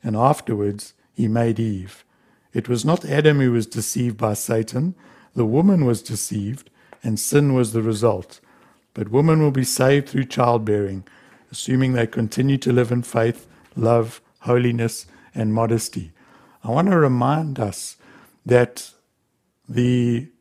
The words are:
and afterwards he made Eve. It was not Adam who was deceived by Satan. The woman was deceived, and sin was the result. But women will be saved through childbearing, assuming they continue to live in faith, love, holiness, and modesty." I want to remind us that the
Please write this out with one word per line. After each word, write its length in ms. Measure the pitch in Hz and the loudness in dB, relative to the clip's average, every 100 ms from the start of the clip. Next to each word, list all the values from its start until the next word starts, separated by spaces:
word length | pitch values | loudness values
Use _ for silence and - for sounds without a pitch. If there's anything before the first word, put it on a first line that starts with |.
and 140 | 117 107 | -4 2
afterwards 760 | 127 151 - 107 101 101 - _ _ | 2 2 -2 -2 -2 -4 -12 _ _
he 140 | - 113 | -4 0
made 320 | 113 117 110 | 2 0 0
Eve. 460 | 113 98 92 - _ _ _ _ _ | -2 -4 -10 -18 _ _ _ _ _
It 140 | 123 110 | -8 -2
was 160 | 120 | -2
not 200 | 147 175 | 0 -2
Adam 360 | 151 143 151 147 | 0 2 4 4
who 120 | 127 | 2
was 140 | 120 107 | 0 -2
deceived 500 | - 107 - 123 107 | -6 -6 -4 -4 -2
by 180 | 113 | -2
Satan. 600 | 104 - 117 110 123 165 180 - - _ | -2 -2 -2 -2 -4 -4 -6 -18 -20 _
The 100 | - | -2
woman 400 | 113 127 185 190 | 0 2 4 4
was 160 | 131 113 | 2 0
deceived, 720 | - 110 - 110 101 131 - _ _ - | -4 -8 -6 -6 -6 -8 -14 _ _ -12
and 160 | 120 107 | -6 -4
sin 340 | - 143 143 | 0 2 4
was 200 | 131 117 | 2 0
the 100 | 113 | 0
result. 580 | 110 107 117 98 90 - _ _ _ _ _ | -2 2 0 0 -6 -20 _ _ _ _ _
But 160 | - 104 | -10 -2
women 320 | 120 160 160 | 2 4 4
will 80 | 151 | 2
be 140 | 131 | 0
saved 440 | 127 - 131 143 139 | -2 0 2 2 0
through 160 | 135 | -4
childbearing, 800 | 131 - 123 120 110 104 98 95 95 _ _ _ _ | -4 0 2 2 2 -2 -2 -6 -14 _ _ _ _
assuming 420 | - - 131 131 | -14 -2 0 2
they 140 | 127 113 | 0 -2
continue 520 | - 110 - 135 139 | -2 -4 0 0 0
to 140 | 127 | 2
live 180 | 123 120 | 2 2
in 120 | 123 | -2
faith, 440 | 120 123 113 113 - _ _ - | -2 0 0 -2 -12 _ _ -2
love, 440 | 113 117 113 - _ _ | 2 2 2 -6 _ _
holiness, 680 | - 123 123 117 117 - - - _ | 0 2 2 0 -2 -4 -16 -20 _
and 180 | - 110 | -6 -2
modesty." 600 | 110 113 113 - - 85 _ _ _ _ _ | 0 2 0 -2 -10 -12 _ _ _ _ _
I 60 | 104 | -4
want 200 | 123 185 | 0 2
to 80 | 180 | 4
remind 640 | 147 123 120 151 156 131 | 4 2 0 0 -4 -6
us 360 | 107 - - - - - - _ | -6 -6 -14 -16 -20 -20 -20 _
that 460 | - 123 123 - - _ _ _ _ _ _ _ _ | 2 2 2 -2 -18 _ _ _ _ _ _ _ _
the 600 | 120 123 123 120 120 147 _ | -2 0 2 2 -2 -4 _